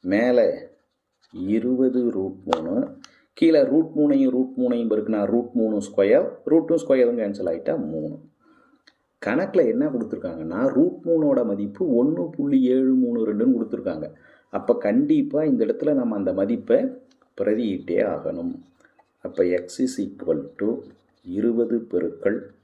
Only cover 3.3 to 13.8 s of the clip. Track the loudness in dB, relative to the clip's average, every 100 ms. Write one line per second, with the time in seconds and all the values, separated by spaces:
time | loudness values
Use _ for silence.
3.3 | 2 4 6 4 2 0 0 2 4 2
4.3 | 2 -2 0 -2 0 0 -2 0 0 2
5.3 | 0 0 -2 0 0 -2 0 4 4 2
6.3 | -6 2 2 4 -2 2 2 4 2 -4
7.3 | -4 -4 -4 -4 -4 -4 -6 -8 -10 -18
8.3 | _ _ _ _ _ _ _ _ _ -4
9.3 | -2 0 2 2 2 0 -2 -6 -8 -8
10.3 | -8 -8 -2 0 4 2 0 0 2 2
11.3 | 2 0 -2 -6 -4 0 2 2 0 -6
12.3 | -4 0 2 4 2 4 2 2 0 -2
13.3 | 0 2 2 -2 -6